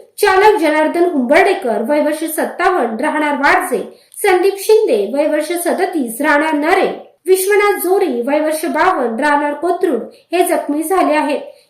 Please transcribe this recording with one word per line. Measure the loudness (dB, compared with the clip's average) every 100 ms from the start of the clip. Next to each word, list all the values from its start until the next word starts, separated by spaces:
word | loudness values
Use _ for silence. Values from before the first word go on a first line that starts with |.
| -18 -2
चालक | 2 4 4 4
जनार्दन | 2 2 0 2
हुंबर्डेकर, | 0 0 2 4 4 0 -2 -2 0
वय | 0
वर्ष | 0 -2
सत्तावन्न, | -4 -4 -4 -2 0 0 -2 -2
राहणार | -4 -2 -2
वारजे, | 0 2 2 0 -4 -6 -14 _ -4
संदीप | 0 2 2 0
शिंदे, | 2 4 4 0 0
वय | -2 0
वर्ष | 0 -2
सदतीस, | -4 -2 -2 -2 -2 -4 -4
राहणार | 0 0 0
नरे, | -2 0 2 0 -4 -14 _ 0
विश्वनाथ | 0 2 2 2 0
जोरी, | 0 0 0 -2
वय | -2 0
वर्ष | 0 -2
बावन्न, | -2 0 0 0 -2 -2
राहणार | 0 0 -2
कोथरूड | -2 -2 -2 -2 -2 -6 -16 _
हे | -2
जखमी | 0 -2 -2 -4
झाले | -2 0 0
आहेत. | 0 0 -4 -8 -20